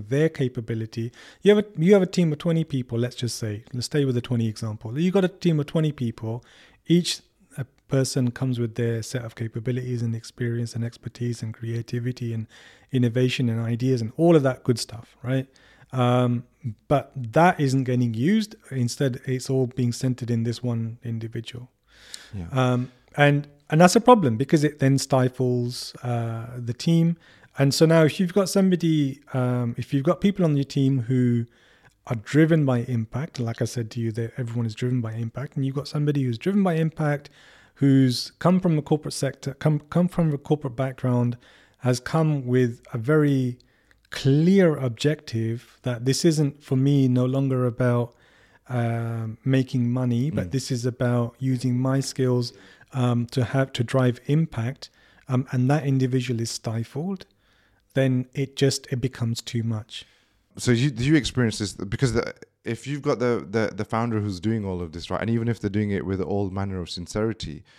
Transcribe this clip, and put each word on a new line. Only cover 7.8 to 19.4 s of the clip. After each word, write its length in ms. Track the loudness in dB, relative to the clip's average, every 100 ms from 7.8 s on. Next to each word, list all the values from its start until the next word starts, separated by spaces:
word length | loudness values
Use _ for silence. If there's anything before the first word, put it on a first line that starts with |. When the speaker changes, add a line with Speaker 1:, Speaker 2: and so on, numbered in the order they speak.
| -2
Speaker 1:
person 420 | 0 0 0 -2
comes 280 | -2 -4 -2
with 160 | -4 -2
their 260 | -2 -2
set 220 | -6 -8
of 120 | -8 -10
capabilities 640 | -8 -6 -4 -4 -4 -4
and 120 | -4 -4
experience 600 | -10 -8 -4 -4 -4 -6
and 80 |
expertise 580 | -8 -8 -16 -8 -6 -6
and 120 | -8
creativity 800 | -8 -8 -6 -6 -6 -6 -6 -6
and 120 | -6 -8 -14 -20 -20 _
innovation 580 | 0 2 2 0 0 -2
and 100 | 0 -2 -2
ideas 260 | 0 0
and 100 | -2 2
all 180 | 4 6
of 80 |
that 200 | 4 -2
good 160 | 0 0
stuff, 360 | -2 -12 -18 _
right? 240 | -4 -2 -4 _ _ _ -10
Um, 520 | 0 2 4 2 0 -4 _ -12 -10 0
but 240 | 0 0 -10
that 440 | -2 4 4 4
isn't 260 | 2 2 0
getting 280 | 0 0
used. 420 | 0 2 2 0 -10 -10
Instead, 520 | -4 -2 0 -2 -2 -6
it's 240 | -6